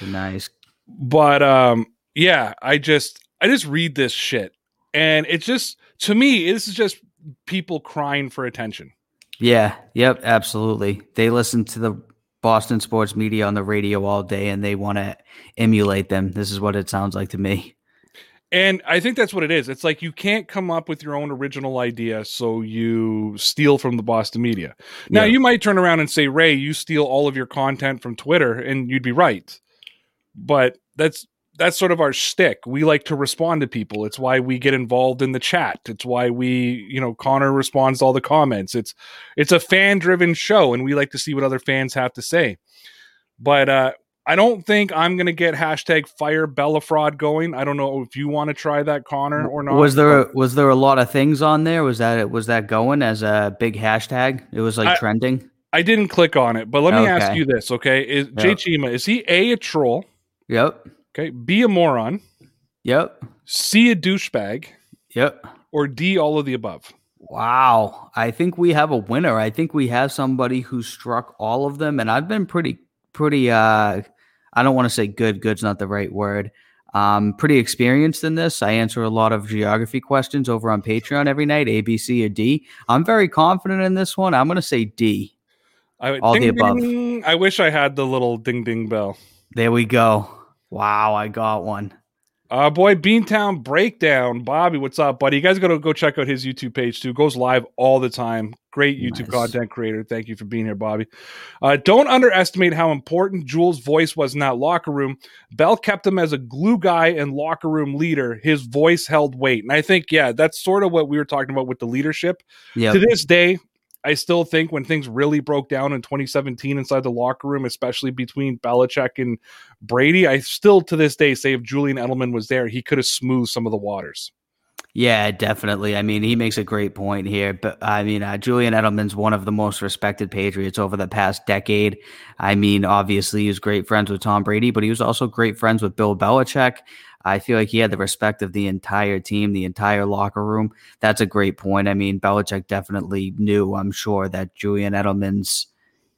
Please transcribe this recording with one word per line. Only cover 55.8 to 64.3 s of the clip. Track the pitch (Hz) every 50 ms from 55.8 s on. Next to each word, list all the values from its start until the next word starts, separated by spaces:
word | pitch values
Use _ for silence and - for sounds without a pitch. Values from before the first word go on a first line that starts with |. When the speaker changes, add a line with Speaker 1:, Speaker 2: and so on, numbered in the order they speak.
Speaker 2:
didn't | 170 196 226 214 208 -
click | - 185 170 156 - 139
on | 123 117 113
it, | 110 113 110
but | 135 143 147
let | 180 208
me | 220 -
ask | 190 180 175 - 98
Speaker 1:
Okay. | - 160
Speaker 2:
you | 151
this, | 135 127 110 - -
okay? | 123 117 - 139 131 135
Is | 135 113 139 139 143 127 117 107
Jay | 110 185
Speaker 1:
Yep. | 208 -
Speaker 2:
Chima, | - 180 165 147 139 123
is | 120 127 -
he | 208 226 247 - -
A, | 175 180 202 240
a | 240 -
troll? | - - - 156 139 120 120 160 - _ _ _ _ _ _ _ _ -
Speaker 1:
Yep. | 117 113 127 165 - - - - _ _ _ _ -
Speaker 2:
Okay. | - 156 151
B, | 123 123 117 120 185 220 247
a | 214
moron? | 196 175 170 156 131 117 110 123 185 208 _ _ _ _ - _ _ _ _ _ _ _ -
Speaker 1:
Yep. | 117 127 151 170 - - _ - - _ _ _
Speaker 2:
C, | - - - - - - 220 233 240
a | 226
douchebag? | 170 143 185 196 190 - -